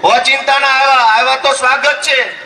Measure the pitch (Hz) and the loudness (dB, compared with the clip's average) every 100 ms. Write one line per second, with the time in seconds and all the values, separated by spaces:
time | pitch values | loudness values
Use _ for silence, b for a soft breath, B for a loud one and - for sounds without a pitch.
0 | - 240 254 269 - 269 269 269 269 262 | 2 2 0 -2 0 0 0 0 2 2
1 | 233 220 247 269 277 269 254 262 285 285 | 2 2 0 0 -2 0 0 0 0 -2
2 | 302 269 247 - | -2 -2 -2 -8